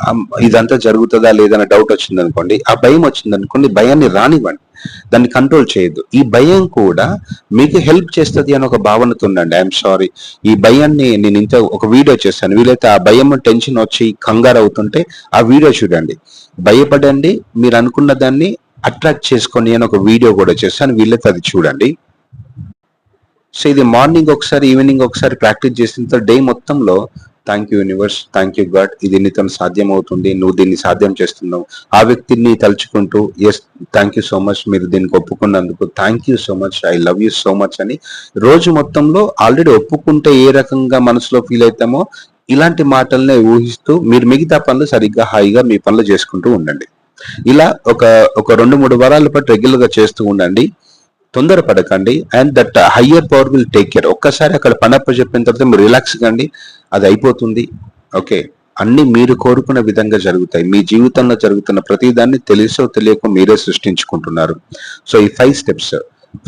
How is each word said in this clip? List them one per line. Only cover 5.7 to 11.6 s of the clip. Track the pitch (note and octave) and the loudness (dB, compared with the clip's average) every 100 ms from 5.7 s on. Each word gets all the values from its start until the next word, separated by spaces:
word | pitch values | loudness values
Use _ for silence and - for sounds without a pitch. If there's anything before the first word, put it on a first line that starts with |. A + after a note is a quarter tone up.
| - | 0
చేయొద్దు. | F2+ D2+ - B2+ | -2 -4 -4 -2
ఈ | |
భయం | C3 A#2 D3 F#3+ F3+ | 0 2 4 2 0
కూడా | - G2 E2+ A#2 G3+ - - - | 0 0 0 -2 -4 -10 -18 -4
మీకు | G#2+ C#3+ C#3+ | 0 2 2
హెల్ప్ | C#3 E3 F3 - | 2 0 0 -2
చేస్తది | D3+ C#3+ C#3 | -2 -2 -2
అని | C#3 C3 | -2 0
ఒక | A2+ | -2
భావనతో | G2+ G#2+ B2 A#2 G#2 | 0 2 0 -2 -2
ఉండండి. | F#2 E2+ E2+ | -2 0 0
I'm | F#2+ | -2
sorry, | - G2+ F#2+ F#2+ _ - - G#2+ | -2 -2 0 -2 _ -20 -6 0
ఈ | G#2+ | 2
భయాన్ని | A2 C3 D3+ D3+ C3 G#2+ | 4 4 2 2 0 0
నేను | G#2 G2+ | 0 0
ఇంత | G#2+ | 0
ఒక | B2+ | 0